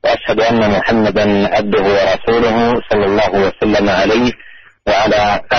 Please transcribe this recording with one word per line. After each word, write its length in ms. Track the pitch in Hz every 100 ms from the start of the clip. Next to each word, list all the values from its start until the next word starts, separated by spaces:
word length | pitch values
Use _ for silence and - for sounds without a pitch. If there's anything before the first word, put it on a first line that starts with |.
وأشهد 360 | - - - 107
أن 300 | 113 117 107
محمدا 840 | 98 90 117 107 101 104 101 101 107
عبده 260 | 104 107
ورسوله، 880 | 98 101 139 185 - 117 117 113 117 117 -
صلى 160 | 107 98
الله 240 | 104 101
وسلم 580 | 98 95 - 107 104 101
عليه 440 | 92 98 110 123 - - - - _ -
وعلى 520 | 117 110 107 104 101 -